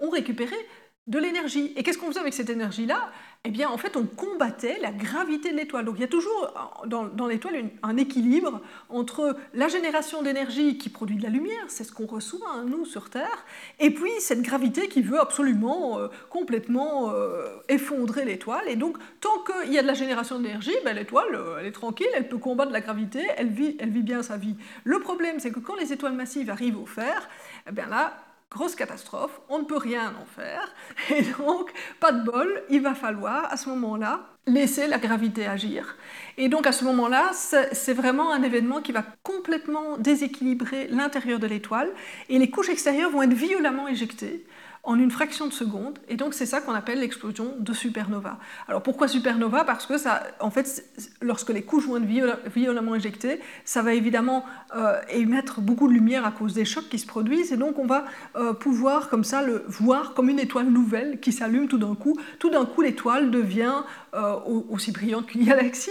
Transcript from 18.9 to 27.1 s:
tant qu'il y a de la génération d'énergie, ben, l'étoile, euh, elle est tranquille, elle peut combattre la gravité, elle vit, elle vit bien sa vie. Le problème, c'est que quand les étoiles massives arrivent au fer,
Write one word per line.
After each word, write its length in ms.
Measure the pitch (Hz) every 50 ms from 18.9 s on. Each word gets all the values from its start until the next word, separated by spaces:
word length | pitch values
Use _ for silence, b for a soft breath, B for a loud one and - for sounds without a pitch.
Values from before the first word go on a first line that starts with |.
| - B B B B _
tant 220 | - 415 427 - -
qu'il 260 | - 381 370 330 240 277
y 60 | 294
a 40 | 262
de 40 |
la 80 | 277 262
génération 440 | - 262 262 254 233 233 233 254 247
d'énergie, 380 | 240 214 208 214 196 254 381 523 370
ben, 100 | 247 214
l'étoile, 400 | 208 208 208 220 277 466 440 269
euh, 240 | 196 - 165 160 147
elle 60 | 175
est 60 | 202 214
tranquille, 340 | - 233 226 226 - 359 494 494
elle 120 | 269 254 -
peut 100 | 247 226
combattre 340 | - 254 247 240 277 277 233
la 80 | 220
gravité, 420 | 214 220 220 214 220 196 - 262 349 415 -
elle 140 | - 240 233
vit, 260 | 208 214 294 302 294 -
elle 120 | 220 226
vit 120 | 208 240 220
bien 200 | 214 247 240 233
sa 140 | 233 214
vie. 200 | 202 196 214 208 B B B B B -
Le 140 | 240 311 392
problème, 400 | 381 - 359 349 339 339 320 294
c'est 140 | - 240 220
que 80 | 240
quand 160 | 226 - 403
les 160 | 403 330 247 277
étoiles 220 | 269 285 269 254
massives 360 | 254 254 247 - 285 262 214
arrivent 280 | 196 208 247 247 214 208
au 80 | 220
fer, 420 | - - - 226 262